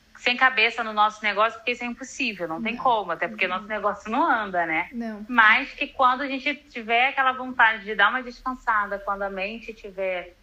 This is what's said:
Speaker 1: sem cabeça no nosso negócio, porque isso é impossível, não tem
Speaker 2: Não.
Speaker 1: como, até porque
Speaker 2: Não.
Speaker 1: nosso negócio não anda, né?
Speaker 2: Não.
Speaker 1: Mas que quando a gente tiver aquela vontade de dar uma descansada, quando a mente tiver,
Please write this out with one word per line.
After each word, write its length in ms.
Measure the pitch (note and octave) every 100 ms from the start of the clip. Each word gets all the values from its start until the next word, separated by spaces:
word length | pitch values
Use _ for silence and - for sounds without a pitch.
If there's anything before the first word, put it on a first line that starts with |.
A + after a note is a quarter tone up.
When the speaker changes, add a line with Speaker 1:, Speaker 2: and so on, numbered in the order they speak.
| _ -
Speaker 1:
sem 200 | B3+ B3
cabeça 460 | B3+ A3 A3+ A#3
no 100 | A3
nosso 280 | G#3+ G#3+ G#3
negócio, 360 | A3 G3 A3+ -
porque 120 | -
isso 100 | A#3+
é 40 | A#3+
impossível, 600 | A#3 C4 - B3+ F#3+ E3+
não 160 | D#3+
tem 120 | A3 A#3+
Speaker 2:
Não. 80 |
Speaker 1:
como, 280 | C4+ A3 F#3
até 160 | E3 E3+
porque 200 | G#3+ F#3
Speaker 2:
Não. 100 | F#3
Speaker 1:
nosso 100 | G#3
negócio 420 | G#3+ G3+ G3 G#3+
não 140 | A#3+
anda, 420 | E4 A#3+ G3+ F3+ E3
né? 240 | D#3+ F3
Speaker 2:
Não. 300 | A#3+ A#3 G#3 G#3+
Speaker 1:
Mas 440 | B3 G#3+ A#3 C#4
que 140 | - C#4+
quando 340 | - B3+ C4
a 60 | C#4
gente 280 | C4+ D4 C#4+
tiver 540 | - B3 G#3+ A#3 C4
aquela 240 | C4+ C4
vontade 500 | B3+ B3+ B3 A3+ G#3+
de 100 | G3
dar 160 | G#3 G#3
uma 140 | B3
descansada, 720 | B3 A#3+ C4+ B3+ - A3 G3+ G3+
quando 220 | G3+ G3
a 60 | G3
mente 420 | F#3+ G3 A3+ A3+
tiver, 600 | G#3+ G#3 F#3 F#3+ F3+ F3+ -